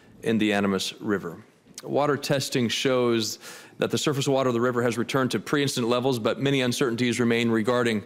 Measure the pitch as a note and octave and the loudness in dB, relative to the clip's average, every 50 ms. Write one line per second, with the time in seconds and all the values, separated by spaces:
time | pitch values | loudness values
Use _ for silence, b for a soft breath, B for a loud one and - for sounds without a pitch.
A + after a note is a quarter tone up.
0 | B B B B - A2+ A2+ G#2 G#2+ G#2 G2+ G2+ G2+ G2 G2 F#2+ - - - - | B B B B -2 0 0 2 2 2 2 2 2 2 0 0 -2 -6 -8 -8
1 | - A2+ G2+ F#2 F2 E2 E2 G#2+ A2 - _ _ _ - - - - C#3+ C3+ C3 | -4 -2 -2 -2 -4 -8 -12 -14 -18 -20 _ _ _ -20 -18 -14 -8 -2 0 0
2 | D3 D3 C#3 - - - C#3+ C3+ - - - C3+ A#2+ G#2 - - - C3+ C3 B2+ | 2 2 0 0 0 0 0 0 0 -2 -2 0 0 0 0 0 0 2 2 2
3 | B2 A#2+ A#2 A2+ A2 A2+ - - B B B B B B B - A2 G#2+ B2 A#2 | 2 2 2 0 0 -4 -6 -10 B B B B B B B -4 -2 -2 -2 0
4 | - D#3 C3+ C#3 C3 C#3+ C3+ C3+ C3 C3 A#2 A#2 A#2+ B2+ A#2+ A#2+ A#2+ A#2+ G#2+ A#2+ | 0 0 0 0 0 2 2 2 2 2 2 2 2 0 0 2 0 0 0 -2
5 | A2 - - C3+ C3 A#2+ - G#2 - - D#3 C#3+ C#3+ C3 - B2+ A#2 A#2 B2 B2 | -2 0 0 0 0 2 0 -2 -2 0 0 0 0 0 0 -2 0 0 0 2
6 | B2 C#3 C3 A2+ A2 A2+ G2+ G#2+ C3+ C#3+ C#3+ C3+ B2+ B2 A#2 - D3 A#2+ A#2 A2+ | 2 0 0 0 0 -2 -2 0 0 0 0 2 0 0 0 0 0 0 0 0
7 | B2 A#2+ A2 B2 A#2+ A#2 A#2 A#2 A#2+ A#2 A2+ A2+ G#2+ B2 A#2+ B2 A#2+ A#2 A2 G#2 | 0 0 0 2 2 2 2 2 2 2 2 2 2 2 2 2 2 0 0 -2
8 | G2+ | -4